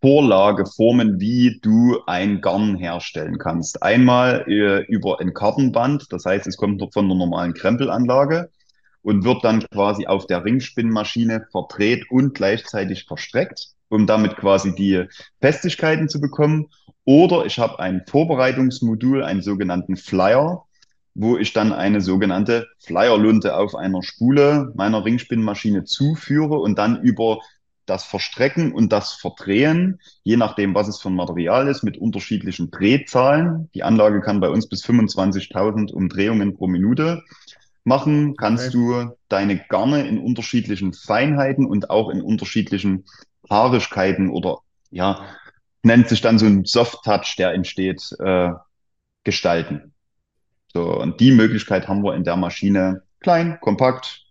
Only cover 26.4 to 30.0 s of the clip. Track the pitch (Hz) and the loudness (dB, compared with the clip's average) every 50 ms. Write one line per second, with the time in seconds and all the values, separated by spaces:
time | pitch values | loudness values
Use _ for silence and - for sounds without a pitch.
26.4 | 156 151 151 147 - - 101 98 104 107 120 120 - 123 110 - 113 113 110 110 | 0 0 -2 -2 0 0 0 0 0 0 0 2 2 0 0 2 0 0 0 -2
27.4 | - - _ _ _ _ _ _ _ - 95 95 - - - 98 - - - - | -6 -18 _ _ _ _ _ _ _ -6 -6 -6 -6 -8 -8 -8 -8 -8 -4 0
28.4 | 120 - - - 165 147 - 92 113 95 107 101 101 - - - - - - - | 0 0 0 0 -2 -2 2 0 0 2 2 0 -2 -4 -12 -10 -12 -12 -12 -10
29.4 | - - 98 107 135 151 160 165 180 185 190 - | -6 -2 0 2 2 2 2 2 0 -2 -2 -6